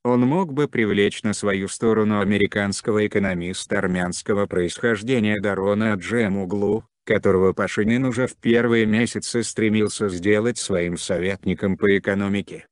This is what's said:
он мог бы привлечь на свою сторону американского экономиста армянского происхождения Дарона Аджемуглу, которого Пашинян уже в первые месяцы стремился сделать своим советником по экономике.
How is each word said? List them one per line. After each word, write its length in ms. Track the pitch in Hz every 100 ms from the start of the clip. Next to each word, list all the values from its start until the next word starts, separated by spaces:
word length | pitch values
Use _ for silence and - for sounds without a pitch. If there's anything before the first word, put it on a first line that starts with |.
он 180 | 123 123
мог 320 | 123 170 180
бы 140 | 139 143
привлечь 560 | - 107 101 101 -
на 100 | 107
свою 340 | 101 104 98 98
сторону 520 | - 113 110 107 104
американского 880 | 98 101 101 104 101 - - 107 104
экономиста 720 | 104 95 90 87 90 - 104
армянского 680 | 95 92 90 87 - 101 101
происхождения 920 | 92 85 - 120 104 113 127 107 104
Дарона 540 | 101 95 98 104 110
Аджемуглу, 920 | 101 85 117 104 98 92 101 101 110 - _ -
которого 480 | 104 101 92 92
Пашинян 520 | 90 95 - 107 120 131
уже 220 | 120 123
в 80 | -
первые 500 | 113 117 117 117 107
месяцы 560 | 110 113 - - 120
стремился 680 | 110 - 110 107 104 - 104
сделать 500 | 90 101 107 117 117
своим 380 | - 92 87 87
советником 760 | - 87 92 95 95 90 101 92
по 220 | 98 98
экономике. 680 | - 98 101 101 - 80 -